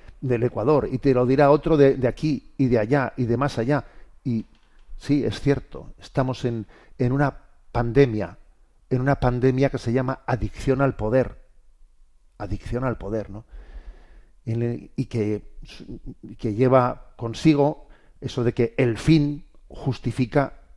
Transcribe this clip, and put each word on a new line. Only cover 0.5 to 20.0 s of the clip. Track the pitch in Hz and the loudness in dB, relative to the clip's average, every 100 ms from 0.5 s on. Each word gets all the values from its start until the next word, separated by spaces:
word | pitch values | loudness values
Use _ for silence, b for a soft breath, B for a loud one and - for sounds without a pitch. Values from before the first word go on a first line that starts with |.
| 110 117 147 107 | 0 2 2 2
y | 127 | 0
te | 139 | 2
lo | 123 123 | 4 4
dirá | 135 143 | 4 6
otro | 151 170 156 | 4 4 6
de, | 139 135 | 6 4
de | 123 | 0
aquí | - 156 135 - - | -2 -2 -2 -4 -2
y | 131 | 2
de | 120 | 2
allá | 107 143 123 - | 2 0 0 -2
y | 117 | -2
de | 117 | 0
más | 143 - | -2 -2
allá. | 117 143 - b b - | 0 -2 -4 b b -10
Y | 135 113 - _ _ - - - | -4 -4 -4 _ _ -20 -16 -8
sí, | - 143 107 | 0 0 0
es | - | -2
cierto, | 135 135 - - - - | 0 0 -2 -16 -16 -20
estamos | - - 131 127 127 | -8 -2 -2 -2 -4
en, | 117 101 b b - | -4 -8 b b -4
en | 123 | 0
una | 139 143 - - _ - | 2 0 -2 -14 _ -8
pandemia, | 117 123 143 135 107 - - - _ _ _ - | -4 2 4 4 2 -6 -10 -20 _ _ _ -4
en | 127 | -2
una | 131 139 | 0 2
pandemia | 127 123 131 127 135 | 0 2 2 2 0
que | 127 | 0
se | - | -2
llama | 123 127 131 - | -2 -2 -6 -4
adicción | 123 110 - - 131 | -4 -4 -4 -2 2
al | 135 - | 0 0
poder. | 107 131 117 - - _ - - - _ - _ _ - | 0 0 0 -6 -20 _ -20 -20 -20 _ -20 _ _ -14
Adicción | 104 101 - 117 | -8 -8 -6 -4
al | 127 110 | -4 -6
poder, | 98 110 98 | -6 -6 -6
¿no? | 101 - b b b b b b b b b 117 | -12 -16 b b b b b b b b b -6
En | 117 | -4
el, | 120 120 - - | -2 -4 -10 -8
y | 131 | -6
que, | 117 104 104 - - - - - - - - | -2 -2 -4 -8 -18 -18 -18 -16 -14 -14 -16
y | - - | -18 -8
que | 117 | -4
lleva | 104 127 131 123 - - - | 2 4 4 4 -2 -14 -12
consigo | 117 107 160 143 143 156 - b b b | -10 0 2 4 2 -2 -12 b b b
eso | 131 - | -10 -4
de | 117 | -2
que | - 117 - | 0 0 0
el | 123 107 | 0 0
fin | - 160 147 147 - - - | 4 4 4 -4 -12 -20 -20
justifica | - - 120 | -10 -6 -6